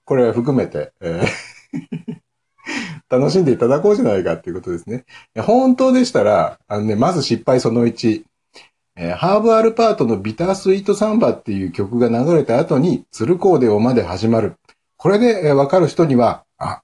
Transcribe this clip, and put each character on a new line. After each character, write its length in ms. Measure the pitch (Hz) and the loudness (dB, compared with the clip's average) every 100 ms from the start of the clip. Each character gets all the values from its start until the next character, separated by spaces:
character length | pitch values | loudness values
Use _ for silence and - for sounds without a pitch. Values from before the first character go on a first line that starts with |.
| - | -2
こ 100 | 135 | 0
れ 160 | 120 | 2
含 260 | 117 120 131 | 0 0 0
め 100 | 87 | -2
て、 260 | 76 73 _ | -6 -10 _
え 200 | 87 82 | -8 -4
ー 1000 | 107 - - - _ - - 170 - 175 _ _ _ _ | -4 -4 -14 -20 _ -14 -10 -12 -12 -16 _ _ _ _
<laughs> 460 | - 247 196 156 - | -12 -10 -10 -14 -4
楽 200 | 127 147 | 0 2
し 80 | 180 | 2
ん 60 | 160 | 0
で 60 | |
い 60 | 113 | 0
た 100 | 117 | 0
だ 140 | 147 | 2
こ 100 | 208 | 2
う 40 | 208 | 2
じ 60 | |
ゃ 40 | 233 | 0
な 100 | 98 | 0
い 80 | |
か 100 | 87 | -2
っ 80 | 85 | -6
て 80 | - | -8
い 40 | |
う 20 | 87 | -10
こ 60 | |
と 100 | 92 | -8
で 60 | 85 | -10
す 100 | 98 | -10
ね。 180 | 120 - - _ - | -12 -12 -20 _ -6
い 40 | |
や、 40 | |
本 320 | 110 240 262 254 | 0 2 2 2
当 160 | 262 | 2
で 140 | 254 240 | 2 2
し 60 | |
た 120 | - | 2
ら、 360 | 104 98 - - - | 2 2 0 -6 -8
あ 100 | 104 | -4
の 80 | 107 | -2
ね、 100 | 104 | 0
ま 160 | 147 | 0
ず 120 | 180 | 0
失 200 | - 117 | -2 -2
敗 160 | - 127 | 0 0
そ 120 | 123 | 2
の 140 | 117 117 | 0 0
一。 400 | 113 113 107 - _ _ - - _ _ - | 0 -2 -2 -6 _ _ -20 -20 _ _ -10
え 180 | 85 | -8
ー、 20 | 90 | -2
ハ 240 | 175 208 | 0 2
ー 20 | |
ブ 120 | 226 | 2
ア 80 | 220 | 2
ル 100 | 226 | 2
パ 200 | 220 226 | 2 0
ー 40 | - | 2
ト 100 | 120 | -2
の 120 | 104 | -2
ビ 180 | 104 110 | -4 -4
タ 120 | 170 | -4
ー 80 | 190 | 0
ス 180 | 190 | 0
イ 60 | 196 | 0
ー 40 | |
ト 100 | 196 | 0
サ 180 | 196 214 | -2 0
ン 80 | 214 | 0
バ 120 | 127 | 0
っ 100 | - | -4
て 100 | - | -6
い 140 | 98 92 | -6 -4
う 60 | |
曲 280 | 85 98 120 | -6 -4 0
が 100 | 120 | 0
流 260 | 117 143 170 | 0 2 0
れ 80 | |
た 160 | - 123 | 2 0
後 200 | 165 135 | 0 0
に、 260 | 175 135 - | 0 -2 -6
鶴 260 | - 110 180 | -6 -2 0
コ 180 | 202 156 | 2 4
ー 40 | |
デ 100 | 120 | 4
オ 100 | 104 | 2
ま 140 | 117 | 2
で 100 | 120 | 0
始 240 | 87 90 113 | -2 -2 0
ま 140 | 113 | 0
る。 140 | 101 - _ _ _ _ | 0 -8 _ _ _ _
こ 120 | 160 | 0
れ 100 | 202 | 2
で、 280 | 240 208 151 | 2 2 2
え 40 | |
ー、 20 | |
わ 140 | 139 139 | 2 2
か 120 | 185 | 2
る 80 | 156 | 2
人 180 | - 160 | 0 2
に 100 | 123 | 4
は、 280 | 113 - _ - | 2 0 _ -12
あ、 240 | - - | -10 -10